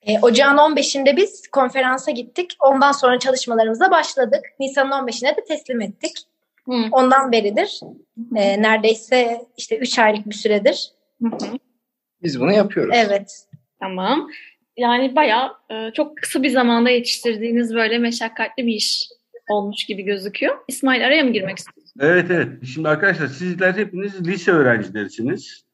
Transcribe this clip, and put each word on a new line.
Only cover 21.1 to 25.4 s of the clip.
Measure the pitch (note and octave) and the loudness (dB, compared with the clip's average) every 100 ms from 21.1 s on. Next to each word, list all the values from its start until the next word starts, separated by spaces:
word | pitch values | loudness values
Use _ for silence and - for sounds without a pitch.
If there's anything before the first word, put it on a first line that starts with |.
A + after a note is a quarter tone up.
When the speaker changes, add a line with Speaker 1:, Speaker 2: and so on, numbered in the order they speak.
| D#4 | 2
Speaker 2:
mı | C4+ | 2
girmek | G#3 F#3+ F3+ | 0 -4 -10
istiyorsun? | - _ _ - | -16 _ _ 0
Speaker 4:
Evet, | C#3+ F3+ F3+ | 4 4 2
evet. | F3 B2 C3 C3 | 0 -2 -6 -12
Şimdi | D#3 D#3 | -6 -2
arkadaşlar | D3+ G3 E3 C#3 | 2 0 0 -6
sizler | C3 F3+ F3+ F#3 | -6 -6 0 0
hepiniz | F#3+ G3+ F3+ G3+ F#3+ E3+ | 0 -6 -6 -8 -6 -6
lise | F#3 G3 | -2 2
öğrencilerisiniz. | E3+ C3 A2+ G2 G#2 G2 - A#2 G3 | 4 4 2 -2 -8 -8 -6 -6 -6